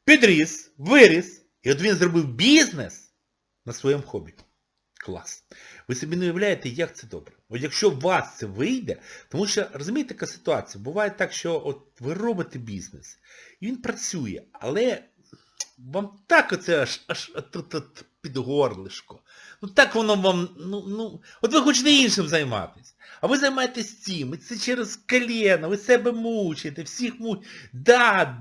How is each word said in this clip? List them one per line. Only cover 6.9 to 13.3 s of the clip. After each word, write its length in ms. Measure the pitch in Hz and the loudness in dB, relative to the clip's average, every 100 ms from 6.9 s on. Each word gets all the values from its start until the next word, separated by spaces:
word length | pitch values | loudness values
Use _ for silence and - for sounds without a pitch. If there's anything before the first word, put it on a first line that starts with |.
| - | -8
це 100 | 113 | -18
добре. 280 | - - _ - | -18 -18 _ -12
От 120 | 120 | -8
якщо 300 | 143 - 208 | -6 0 0
у 100 | 139 | 0
вас 360 | 170 175 - - | 0 0 -2 -10
це 100 | 107 | -12
вийде, 500 | 98 175 262 185 - - - - | -4 -4 -4 -6 -10 -12 -20 -10
тому 180 | 156 202 | -6 -4
що, 200 | 208 185 | -2 -4
розумієте, 420 | 139 151 277 254 | -8 -6 -6 -6
яка 120 | - - | -8 -12
ситуація? 580 | - - 127 - 98 | -8 -4 -4 -4 -14
Буває 260 | 113 185 208 | -8 -4 -4
так, 220 | 202 185 | -4 -6
що 300 | - 170 160 | -6 -4 -4
от 360 | 147 139 _ _ | -6 -10 _ _
ви 140 | 120 | -8
робите 440 | 175 233 185 - 131 | -4 -4 -4 -6 -10
бізнес, 600 | 113 98 - 67 - - _ | -10 -12 -12 -20 -20 -20 _